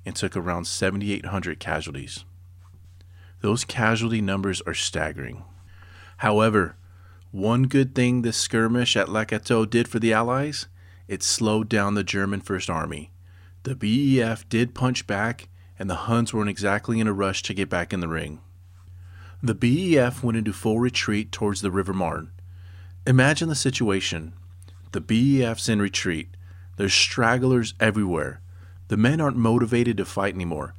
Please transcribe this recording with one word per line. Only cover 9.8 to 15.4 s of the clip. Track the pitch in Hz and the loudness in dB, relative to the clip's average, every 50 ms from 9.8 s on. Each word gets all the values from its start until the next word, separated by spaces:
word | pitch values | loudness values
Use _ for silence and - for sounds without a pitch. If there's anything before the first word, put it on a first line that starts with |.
| 117 - | 2 2
for | - 113 | 0 0
the | 113 113 110 | 2 4 4
Allies, | 110 117 120 123 131 143 151 143 - - - - - - - - - - | 4 2 2 0 -2 -2 -4 -6 -8 -10 -12 -18 -20 -20 -20 -20 -20 -10
it | - 101 92 | -10 -8 -4
slowed | - - - - 110 107 107 110 110 104 | -2 -2 0 2 2 2 2 2 2 2
down | 113 104 101 101 104 | 2 2 2 2 0
the | 104 | 0
German | 95 - - 98 98 101 101 95 | -2 -2 -2 -2 -2 -2 -2 -4
First | 92 - 98 90 - - | -4 -4 -4 -4 -2 -4
Army. | 85 80 80 80 76 73 78 - - - - - - - - - - - - | -4 -4 -4 -4 -8 -10 -12 -14 -18 -20 -20 -20 -20 -20 -20 -20 -20 -10 -6
The | 131 131 | -6 -6
B | - 98 104 113 139 143 135 135 | -2 0 0 2 2 4 4 4
E | 127 | 4
F | 113 113 110 - - - | 2 0 -2 -6 -4 -2
did | 117 113 123 120 - | 0 2 2 0 0
punch | - 127 127 123 - - | 0 0 0 0 -2 -4
back, | - 101 98 107 117 117 - | -4 -2 0 0 -2 -4 -6